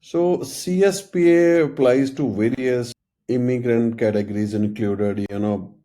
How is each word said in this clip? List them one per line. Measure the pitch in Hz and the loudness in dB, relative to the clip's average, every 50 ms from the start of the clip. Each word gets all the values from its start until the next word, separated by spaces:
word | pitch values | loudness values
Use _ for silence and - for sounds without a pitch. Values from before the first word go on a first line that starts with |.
So | _ - - 170 175 180 180 131 - | _ -6 -4 -2 0 0 0 -2 -4
C | - - - - - 180 185 196 | -8 -10 -10 -6 -4 0 2 2
S | 196 185 196 | 2 0 -2
P | - - - 180 175 170 | -8 -6 -2 2 4 4
A | 170 170 170 170 170 170 156 | 6 6 6 4 4 4 2
applies | 143 139 - 135 127 123 135 139 135 | 0 0 2 4 4 4 4 2 0
to | 135 - 147 123 | -2 -4 -4 -2
various | 101 98 104 117 123 131 127 127 127 123 120 120 - _ _ _ _ _ _ - | 0 0 0 0 0 0 -2 -2 0 -2 -2 -6 -10 _ _ _ _ _ _ -4
immigrant | 127 123 123 123 127 123 120 123 117 117 117 117 113 113 | -2 -2 0 0 -2 -2 0 0 0 2 2 0 -2 0
categories | 120 107 104 104 101 101 104 104 107 104 107 | 0 0 0 0 -2 -2 -2 -4 -4 -2 -2
included, | 107 107 104 104 - 110 101 101 98 104 104 101 104 101 98 | -2 -2 -2 -2 -2 -2 -2 -2 -2 -2 -2 -2 -4 -6 -6
you | 101 101 | -4 -4
know | 104 104 104 95 92 90 - _ | -2 -2 -2 -4 -6 -12 -18 _